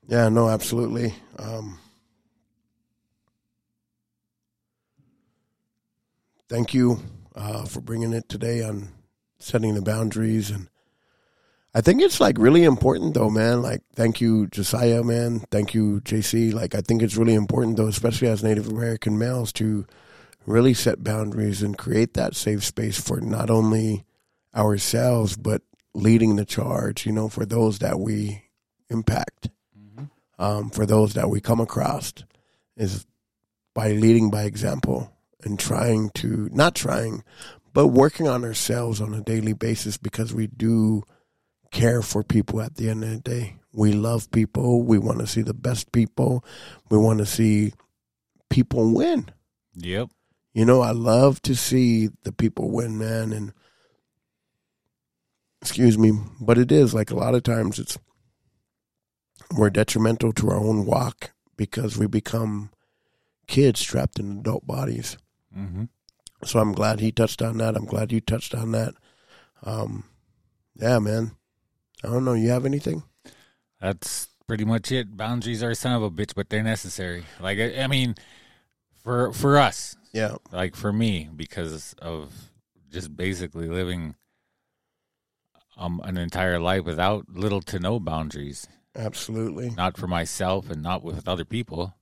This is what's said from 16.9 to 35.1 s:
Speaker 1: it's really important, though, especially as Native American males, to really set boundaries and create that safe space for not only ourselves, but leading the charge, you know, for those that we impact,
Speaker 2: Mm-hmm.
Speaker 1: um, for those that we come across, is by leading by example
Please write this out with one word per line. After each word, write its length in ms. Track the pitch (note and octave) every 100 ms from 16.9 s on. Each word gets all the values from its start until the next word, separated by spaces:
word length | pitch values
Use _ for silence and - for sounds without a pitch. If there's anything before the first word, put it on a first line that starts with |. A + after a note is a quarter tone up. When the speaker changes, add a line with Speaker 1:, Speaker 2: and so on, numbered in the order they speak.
| A2+
Speaker 1:
it's 140 | A2+ G#2+
really 200 | A2+ G#2+
important, 420 | G2+ B2 A2+ A2+
though, 100 | A2
especially 400 | G2 A#2 A#2 A#2+
as 160 | G#2+
Native 240 | A2 G#2 A2
American 500 | A2 A#2 A2+ A2 G#2+
males, 360 | A#2+ B2+ A2+
to 320 | - A2 G#2+ F#2 - - - - _ -
really 280 | A2 B2+
set 300 | A#2+ A#2+ -
boundaries 580 | G#2+ G#2+ G#2+ A2 G#2 G2
and 160 | G#2 G2
create 380 | - A2 A#2+ -
that 200 | A#2 -
safe 300 | - G#2 -
space 340 | - A2 F#2+
for 220 | - -
not 280 | A2+ G#2+ A2
only 540 | A2+ A2 A2 A2 G2+ - _ _ _ _ A2+
ourselves, 840 | G#2+ G2+ - A#2 B2 A#2+ G#2 F2+
but 240 | G#2+ G#2+ _ _ _
leading 420 | - G2+ A2+ A2 G#2
the 100 | G2+
charge, 600 | - - - G#2 G#2+ A2
you 60 |
know, 180 | A2 A2
for 160 | A2 G#2
those 340 | A2+ A2 G2+
that 200 | - -
we 440 | F#3+ G#2 G#2 G2+ _ _ _ _ _
impact, 600 | A2+ A2 A2 - _ - _ _ G#2
Speaker 2:
Mm-hmm. 640 | G#2 G#2+ C#3+ _ _ -
Speaker 1:
um, 260 | G2 G#2 G#2
for 160 | G#2+ G#2
those 280 | G#2+ G#2+
that 160 | G#2+ -
we 100 | G#2
come 220 | - A2+
across, 520 | A2+ A#2 - - - - - _ _ _ _ -
is 300 | G2+ F#2+ - _ _ _ _ _ _
by 200 | - A2
leading 360 | G#2 A2 A#2 A2
by 140 | G#2
example 720 | G#2 G#2+ - C#2 - B1+ -